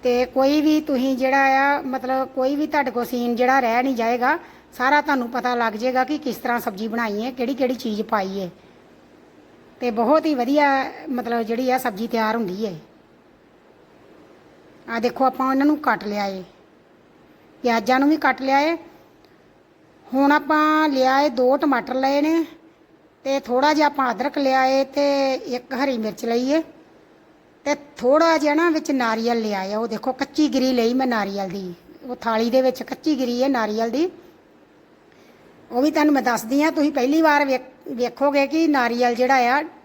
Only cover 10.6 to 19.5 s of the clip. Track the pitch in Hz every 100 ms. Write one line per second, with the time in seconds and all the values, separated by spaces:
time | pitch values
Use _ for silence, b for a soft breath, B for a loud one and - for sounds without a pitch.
10.6 | 285 269 262 - - 247 233 233 220 233
11.6 | 254 254 254 190 233 226 220 226 208 180
12.6 | 214 165 - _ _ _ _ _ _ _
13.6 | _ _ _ _ - - - - - -
14.6 | - - - 233 233 233 262 262 262 269
15.6 | 285 302 294 214 208 208 202 190 180 -
16.6 | _ _ _ _ _ _ _ - _ -
17.6 | 247 226 208 262 285 311 294 262 262 269
18.6 | 302 330 - - - _ _ _ _